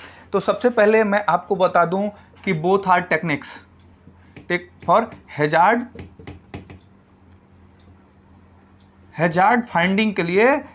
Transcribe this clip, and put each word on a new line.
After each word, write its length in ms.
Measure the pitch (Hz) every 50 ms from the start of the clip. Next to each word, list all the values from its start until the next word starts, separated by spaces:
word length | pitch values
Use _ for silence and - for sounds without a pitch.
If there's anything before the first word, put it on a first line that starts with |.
| - - - - - - -
तो 60 | 196
सबसे 300 | 180 - 190 202 - 247
पहले 340 | 240 226 208 208 220 220 220
मैं 220 | 202 202 202 202 -
आपको 260 | 165 175 - - 202
बता 300 | 175 185 170 170 180 170
दूं 240 | 165 185 196 202 208 208 - - - - - -
कि 160 | 196 180 156
both 220 | 156 180 190 196 196
are 180 | 185 180 180
techniques, 460 | 175 - 170 156 170 165 143 139 - - - - - - _ _ _ - _ _ _ - - - - - - - - -
टेक 220 | 175 175 - - - - - -
for 160 | 175 214 233 - - - - - - 143
hazard, 420 | 151 151 160 160 170 202 240 240 240 - - - - - - - - - - - - - - 92 90 - - 92 - _ - _ _ _ _ _ _ - - - _ _ _ - - - _ _ _ - - - _ _ _ _ _ _ - - - _ _ _ _ _ _ _ _ _ _ _ - - - -
हैजार्ड 480 | 190 175 - 180 185 208 240 240 233
फाइंडिंग 480 | - - 175 170 185 196 196 220 214 196
के 100 | 190 170
लिए 400 | 165 180 196 226 254 285 294 - - -